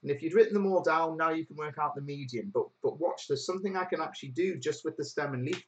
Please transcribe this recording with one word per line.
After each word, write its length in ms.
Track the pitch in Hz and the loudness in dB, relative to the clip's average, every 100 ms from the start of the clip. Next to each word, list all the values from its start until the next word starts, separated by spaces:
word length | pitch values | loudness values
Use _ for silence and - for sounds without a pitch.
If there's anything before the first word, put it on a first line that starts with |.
And 100 | 139 | -2
if 100 | 139 | -2
you'd 120 | 160 | 2
written 220 | 185 214 202 | 6 6 6
them 120 | 196 | 4
all 160 | 185 | 4
down, 320 | 165 160 165 160 | 4 4 2 2
now 140 | 160 | 2
you 160 | 160 160 | 2 -4
can 100 | 147 | -6
work 220 | 151 147 | -8 -2
out 140 | 147 139 | -4 -2
the 60 | |
median. 500 | 143 143 135 120 98 | -8 -8 -6 -6 -2
But, 120 | 117 - _ | -2 -2 _
but 180 | - - | -4 0
watch, 300 | 170 - - | -2 -2 -2
there's 160 | 139 - | -2 -2
something 320 | 185 196 185 | -4 -2 -2
I 80 | 180 | -2
can 160 | 165 | -2
actually 300 | 160 - 139 | -4 -6 -10
do 260 | 127 185 160 | -2 -2 0
just 260 | 139 151 | -2 -2
with 140 | - - | -4 -6
the 80 | 143 | -6
stem 280 | - 147 135 | -4 -2 -2
and 100 | 127 | -2
leaf 180 | 180 | -4